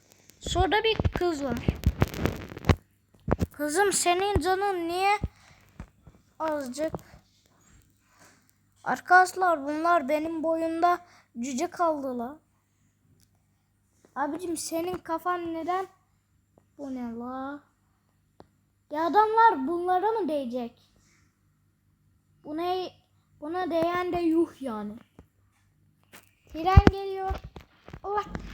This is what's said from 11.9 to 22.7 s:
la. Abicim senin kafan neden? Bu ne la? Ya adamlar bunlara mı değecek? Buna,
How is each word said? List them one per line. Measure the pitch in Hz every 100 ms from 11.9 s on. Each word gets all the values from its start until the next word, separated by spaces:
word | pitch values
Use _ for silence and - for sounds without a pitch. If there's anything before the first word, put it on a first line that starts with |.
| 302 269 247
la. | 233 302 _ _ _ _ _ _ _ _ _ _ _ _ _ _ _ _ _ 254
Abicim | 285 320 349 320
senin | - 330 349 359
kafan | - 330 359 359 339
neden? | 330 320 370 381 _ _ _ _ _ _ _ _ -
Bu | 277 254
ne | 240 226
la? | 240 262 269 285 - _ _ _ _ _ _ - - _ _ _ -
Ya | 294 339
adamlar | 392 440 440 453 311 262
bunlara | 349 359 370 415
mı | 440 311
değecek? | 302 247 254 233 - _ _ _ _ _ _ _ _ _ _ _ _ _ _ _ _
Buna, | - 311 349